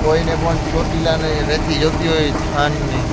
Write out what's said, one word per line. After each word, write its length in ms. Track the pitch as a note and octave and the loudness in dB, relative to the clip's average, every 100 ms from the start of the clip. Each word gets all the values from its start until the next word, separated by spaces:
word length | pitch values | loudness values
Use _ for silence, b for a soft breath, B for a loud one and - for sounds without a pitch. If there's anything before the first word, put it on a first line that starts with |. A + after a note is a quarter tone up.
કોઈને 320 | D3+ D#3+ E3 D#3+ | 2 2 2 0
પણ 220 | D#3+ E3 D#3+ | 0 0 0
ચોટીલાને 560 | D#3 E3+ E3 E3 D#3+ D#3+ D#3 D3 | -2 0 0 0 0 0 0 0
રેતી 320 | D#3 - D3 | 0 0 2
જોતી 280 | D#3 - E3 | 2 2 0
હોય 240 | D#3+ D3 | 2 2
થાનની 720 | C3+ - D3 D3 D3 C#3+ - - | 0 -2 0 0 0 -2 -2 -2